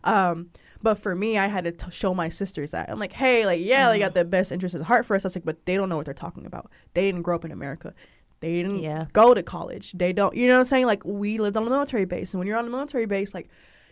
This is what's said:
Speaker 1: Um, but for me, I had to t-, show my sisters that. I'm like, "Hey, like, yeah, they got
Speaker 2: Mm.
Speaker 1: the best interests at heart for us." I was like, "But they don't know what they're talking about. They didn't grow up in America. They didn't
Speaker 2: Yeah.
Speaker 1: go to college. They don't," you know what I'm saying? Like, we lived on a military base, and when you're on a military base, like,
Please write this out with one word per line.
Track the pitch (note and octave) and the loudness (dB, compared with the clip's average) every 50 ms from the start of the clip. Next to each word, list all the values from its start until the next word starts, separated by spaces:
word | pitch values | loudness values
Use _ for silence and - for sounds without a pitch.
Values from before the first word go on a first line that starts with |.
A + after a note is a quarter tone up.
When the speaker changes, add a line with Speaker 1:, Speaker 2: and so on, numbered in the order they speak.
| - | -2
Speaker 1:
Um, | - A3 G#3 F#3+ F3+ E3+ E3 F3 F3 - - _ - - - | 0 2 2 2 2 0 -2 -6 -12 -18 -20 _ -20 -10 -2
but | - A3 G#3+ | 0 0 0
for | G#3 - G#3+ F3+ | 0 -2 -4 -4
me, | E3+ G3+ A3+ A3 G#3 | -2 -2 0 0 0
I | F#3+ G3+ | 0 0
had | G#3 G3 F3 | 0 -2 -4
to | E3+ | -4
t-, | E3+ E3+ - F3+ | -6 -8 -10 -10
show | - - - G3 F#3 | -6 -4 -2 -2 0
my | F#3 E3+ D#3+ | 0 -2 -4
sisters | E3 - G3 F#3+ - - C#3+ D3+ | -4 -4 -6 -6 -6 -6 -8 -6
that. | - E2+ E2 - | -6 -6 -6 -6
I'm | - G#3+ | -6 -8
like, | G#3 F#3 - | -8 -8 -4
"Hey, | - C4 C4 B3+ A#3 A3 | 0 2 2 4 4 4
like, | G3 F3+ E3+ | 2 2 0
yeah, | F3 G3 B3 C4+ C4+ A#3+ | 2 4 4 6 6 6
they | A3+ G#3 | 6 4
got | G3+ F#3+ | 2 2
Speaker 2:
Mm. | F3+ | 2
Speaker 1:
the | F#3 E3+ | 0 0
best | E3+ F3+ F#3 F#3 - | 2 2 0 0 0
interests | - F3+ F3+ F3+ F3 D#3 | -2 -4 -4 -4 -6 -6
at | D#3 | 0
heart | D#3+ A#3 A#3 - | 2 2 2 2
for | - G#3+ | 2 0
us." | G3 - | 0 0
I | F#3+ | -2
was | F3+ F#3 | -6 -6
like, | - | -6
"But | - - - _ | -6 -6 -6 _
they | - F3+ G3 | -2 -2 -2
don't | G3 F#3+ | -2 -2
know | F3+ | -4
what | D#3 D3+ | -6 -6
they're | - C#3 | -8 -10
talking | - - E3+ - - - | -10 -10 -12 -12 -14 -14
about. | - - - - - _ - _ _ - | -14 -14 -14 -16 -16 _ -20 _ _ -2
They | E3+ F#3+ | 0 0
didn't | G3 F#3+ F3+ | 0 0 -2
grow | E3+ F3 F3 | -2 -2 -4
up | E3+ E3 | -4 -4
in | D#3+ D#3 | -8 -12
America. | F#2 - C#3 D3 E3 - - - _ - _ _ _ _ _ _ _ | -12 -12 -12 -12 -12 -14 -16 -18 _ -20 _ _ _ _ _ _ _
They | - E3 E3+ F3 | -6 -4 -2 -2
didn't | F3 F#3+ G3+ G3+ | -2 -2 -4 -4
Speaker 2:
Yeah. | D#3+ D#3 D3+ D#3 D#3+ D#3+ - | -4 -6 -6 -6 -6 0 6
Speaker 1:
go | G#3 A3 A#3+ B3 | 8 8 8 8
to | - | 6
college. | E3+ - - E3 E3 - - - - - - | 4 -4 -8 -10 -10 -10 -10 -12 -14 -12 -4
They | F3 F3+ F3+ | -2 0 0
don't," | F3+ F3 G3+ F#3+ - | 2 2 0 0 2
you | - B3 B3 | 2 4 6
know | B3+ | 6
what | B3+ | 6
I'm | B3+ | 6
saying? | B3 C#4 C4 B3+ A#3+ | 6 4 4 4 4
Like, | G#3 G3+ - | 2 0 -2
we | - G3+ G3+ G3+ G3+ G#3+ A3 | -6 -6 -4 -4 -4 -2 -2
lived | G#3+ G#3 G3+ | -2 -2 0
on | G#3+ A3 | 0 0
a | A#3 | 0
military | B3+ C#4 C#4+ C#4 - A3+ F#3+ | 0 0 0 -2 -2 -2 -2
base, | F3+ F3+ F#3 - F3+ - | -2 -4 -6 -6 -6 -6
and | F#3 | -6
when | F3+ G3 | -4 -4
you're | G#3+ A3+ | -2 -4
on | A#3+ A#3 | -4 -4
a | |
military | A#3+ B3+ C#4 C#4+ - C4 A3+ | -6 -6 -6 -4 -4 -4 -2
base, | G#3+ G3+ G3 G3 G3+ - | -2 -2 -2 -4 -4 -8
like, | F#3+ D#3+ - _ _ _ _ _ _ _ _ | -10 -14 -16 _ _ _ _ _ _ _ _